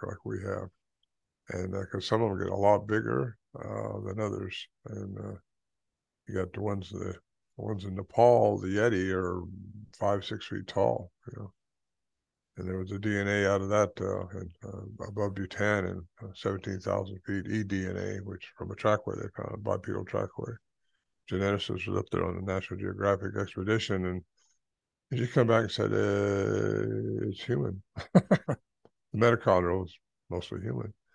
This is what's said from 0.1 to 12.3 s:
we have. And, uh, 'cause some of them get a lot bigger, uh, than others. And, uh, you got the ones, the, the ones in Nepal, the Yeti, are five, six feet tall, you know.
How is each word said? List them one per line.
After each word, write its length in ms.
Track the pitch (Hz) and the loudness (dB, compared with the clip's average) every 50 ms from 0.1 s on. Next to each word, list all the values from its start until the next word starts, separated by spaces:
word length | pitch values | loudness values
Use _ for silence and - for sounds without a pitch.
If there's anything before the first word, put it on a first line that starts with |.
| 95 - - | -8 -8 -8
we 140 | 110 107 95 92 | -6 -6 -4 -4
have. 260 | 98 98 98 95 90 - _ _ _ _ _ _ _ _ _ _ _ _ _ _ - | -4 -4 -4 -6 -8 -12 _ _ _ _ _ _ _ _ _ _ _ _ _ _ -8
And, 240 | - 90 95 92 92 | -6 -6 -4 -4 -4
uh, 100 | 98 95 - - | -6 -6 -6 -6
'cause 140 | 98 - | -6 -2
some 160 | - 110 110 117 | 0 2 2 2
of 80 | 107 | 2
them 80 | 98 95 | 0 -2
get 140 | 95 92 95 | -2 -2 0
a 40 | |
lot 300 | 98 98 101 104 101 104 | 4 6 6 6 6 4
bigger, 500 | 104 107 110 113 110 117 131 135 120 107 - _ _ - | 2 0 0 2 2 0 0 0 -2 -4 -10 _ _ -14
uh, 460 | 127 117 104 104 107 107 107 104 101 | -12 -10 -8 -6 -6 -6 -6 -6 -6
than 180 | 101 101 98 110 | -6 -6 -4 -4
others. 480 | 107 104 101 98 98 95 - - - - _ _ _ | -2 -2 -2 -4 -6 -8 -8 -10 -12 -14 _ _ _
And, 320 | - 104 101 101 98 98 98 | -12 -10 -10 -8 -8 -10 -8
uh, 180 | 101 101 101 87 - _ _ _ _ _ _ _ _ _ _ _ _ _ _ _ _ | -10 -10 -10 -12 -16 _ _ _ _ _ _ _ _ _ _ _ _ _ _ _ _
you 80 | - 101 | -6 -4
got 180 | 95 90 90 - | -4 -4 -4 -4
the 80 | 101 101 | -4 -4
ones, 280 | 104 101 98 92 - | -2 -2 -4 -4 -8
the, 240 | 101 92 92 95 92 - - _ _ _ _ _ _ - | -8 -6 -6 -6 -6 -8 -12 _ _ _ _ _ _ -8
the 60 | 104 | -6
ones 200 | 107 107 95 95 | -6 -6 -6 -6
in 100 | 98 92 | -6 -6
Nepal, 600 | 98 101 - - - 117 123 120 117 110 107 101 101 | -6 -8 -2 4 8 8 10 10 8 8 6 4 2
the 100 | 98 95 | 0 0
Yeti, 440 | 98 104 113 120 107 92 92 95 92 | 2 4 4 4 4 4 2 2 2
are 300 | 92 90 90 90 90 87 90 92 92 95 95 95 104 104 - - - | 0 0 0 -2 -4 -6 -8 -12 -14 -14 -14 -16 -16 -18 -18 -8 -2
five, 260 | - 101 101 98 95 | 0 0 0 0 -2
six 220 | - 110 - - | -6 -8 -8 -8
feet 200 | - - 101 98 | -8 -8 -8 -8
tall, 460 | - - 101 104 117 117 117 92 92 _ _ _ | -4 0 2 2 2 2 0 -4 -10 _ _ _
you 80 | - - 107 | -14 -12 -12
know. 140 | 104 95 - _ _ _ _ _ _ _ _ _ _ _ _ _ _ _ | -12 -14 -16 _ _ _ _ _ _ _ _ _ _ _ _ _ _ _